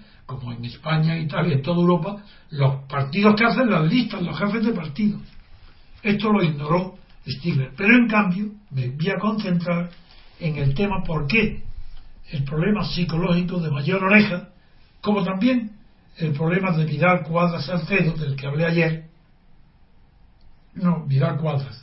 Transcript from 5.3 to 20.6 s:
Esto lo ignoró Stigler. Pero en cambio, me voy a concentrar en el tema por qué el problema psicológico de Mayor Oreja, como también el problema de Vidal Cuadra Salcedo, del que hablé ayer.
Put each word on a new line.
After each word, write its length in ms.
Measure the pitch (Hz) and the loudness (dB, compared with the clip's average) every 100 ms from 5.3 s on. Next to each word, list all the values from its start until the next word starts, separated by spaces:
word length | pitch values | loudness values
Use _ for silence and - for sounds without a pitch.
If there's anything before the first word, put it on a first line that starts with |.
| - - - - - - - | -20 -20 -20 -20 -20 -20 -6
Esto 300 | 214 202 214 | -2 0 2
lo 100 | 202 | 4
ignoró 540 | 165 143 151 175 196 - - - - | 2 0 0 0 0 -10 -20 -16 -10
Stigler. 460 | - 170 135 131 - | -6 -2 -2 -2 -2
Pero 180 | 208 247 | 4 6
en 120 | 214 | 6
cambio, 420 | 214 185 185 214 - - | 2 2 0 -4 -10 -10
me 180 | 131 123 | -6 -4
voy 200 | 143 185 | -2 -2
a 80 | 185 | -2
concentrar 720 | 208 214 185 170 175 175 175 - - - - - | -2 -2 0 -2 0 -4 -4 -10 -20 -20 -20 -8
en 160 | 165 147 | -6 0
el 180 | 135 | 0
tema 280 | 165 202 185 | 2 0 0
por 220 | 175 156 139 | -2 -2 0
qué 380 | 226 214 - - - - - - - - | 2 0 -2 -8 -8 -10 -10 -14 -18 -10
el 140 | 143 | -6
problema 380 | 135 156 190 175 | -4 0 0 0
psicológico 800 | 160 175 175 160 175 175 180 180 | -2 -2 -2 0 0 0 0 -2
de 100 | 156 | -2
Mayor 320 | 135 170 190 | -2 0 0
Oreja, 460 | 190 208 - - - - _ - - - | 4 6 4 0 -8 -20 _ -20 -20 -8
como 200 | 208 208 | -2 0
también 540 | 180 190 254 247 214 - - _ _ - | 0 0 2 2 -2 -10 -20 _ _ -6
el 160 | 156 | -4
problema 420 | 139 160 190 185 | -2 0 0 0
de 120 | 160 147 | 0 0
Vidal 380 | 139 180 175 | 2 2 2
Cuadra 360 | 156 170 175 143 | 0 0 0 0
Salcedo, 520 | - 175 175 196 160 | -4 -4 -2 0 0
del 220 | 156 139 131 | -2 -4 -4
que 100 | 139 | -4
hablé 180 | 151 | -2
ayer. 460 | 170 165 165 160 - _ _ _ - - - _ - - - - - _ - - | 0 2 0 -2 -10 _ _ _ -20 -20 -20 _ -20 -20 -20 -20 -20 _ -20 -20